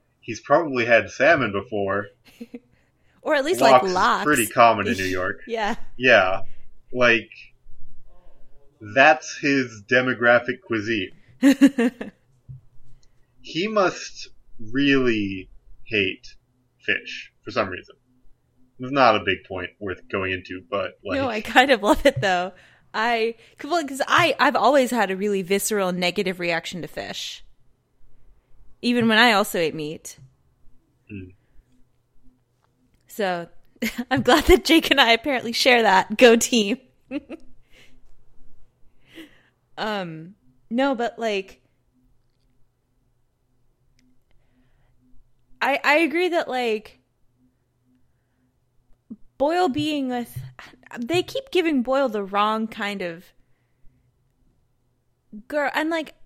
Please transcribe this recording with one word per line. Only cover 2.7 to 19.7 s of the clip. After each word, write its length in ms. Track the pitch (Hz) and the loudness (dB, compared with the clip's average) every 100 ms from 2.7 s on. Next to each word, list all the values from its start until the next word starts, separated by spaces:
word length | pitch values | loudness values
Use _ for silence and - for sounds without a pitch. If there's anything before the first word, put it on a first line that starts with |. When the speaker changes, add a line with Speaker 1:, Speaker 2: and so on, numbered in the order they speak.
| _ _ _ _ _ | _ _ _ _ _
Speaker 2:
Or 120 | - | -2
at 120 | 294 269 | 0 0
least, 160 | 370 | 2
Speaker 1:
Lox 100 | - | 6
Speaker 2:
like, 120 | 214 | 6
Speaker 1:
is 100 | 190 | 6
Speaker 2:
lox. 300 | 180 214 156 147 | 2 2 2 2
Speaker 1:
pretty 200 | 143 107 | 0 2
common 380 | - 117 104 101 | 4 6 6 0
in 120 | 113 | -2
New 60 | |
Speaker 2:
<laughs> 0 | |
Speaker 1:
York. 360 | 92 92 92 - - | -2 -2 -4 -6 -8
Speaker 2:
Yeah. 300 | 226 208 226 - - | -4 -2 -2 -4 0
Speaker 1:
Yeah. 460 | 127 113 92 98 - - - - - | 6 6 6 2 0 -2 -6 -12 -8
Like, 380 | 127 123 113 104 - - _ - - - - - - - - - - - - 104 | 2 4 4 0 -16 -20 _ -10 -4 -4 -4 -8 -14 -18 -16 -14 -16 -20 -18 -4
that's 440 | 110 143 156 - - | 4 4 4 -2 -6
his 440 | 147 139 123 110 101 | -2 0 -2 -8 -2
demographic 680 | 127 127 113 120 120 - 123 - | 0 0 0 4 4 2 -8 -6
cuisine. 460 | 113 104 110 92 - - - | -6 -4 -4 -6 -12 -20 0
Speaker 2:
<laughs> 720 | 269 262 269 - 233 - 220 - _ _ - - - - - - - _ _ _ | 2 6 4 4 -2 -4 -14 -18 _ _ -20 -20 -20 -16 -16 -16 -20 _ _ _
Speaker 1:
He 260 | - 156 208 | -12 -6 -2
must 600 | 214 180 - - - - - - - | 0 0 -2 -12 -16 -18 -20 -16 -10
really 880 | 107 123 139 139 127 110 101 95 90 - - - | -4 0 2 4 2 0 -2 -6 -12 -20 -20 -18
hate 500 | - 110 95 - - - _ _ _ _ | -6 -2 -2 -4 -14 -20 _ _ _ _
fish 480 | - 98 - - - _ | -6 -6 -6 -16 -16 _
for 80 | - | -8
some 200 | 117 101 | -4 -4
reason. 240 | 90 - - _ _ - - _ _ _ - | -6 -16 -20 _ _ -20 -20 _ _ _ -14
It's 140 | 127 | -6
not 240 | 139 123 107 | 2 4 4
a 80 | |
big 200 | 92 95 - | 0 -4 -6
point 220 | 92 90 | -10 -10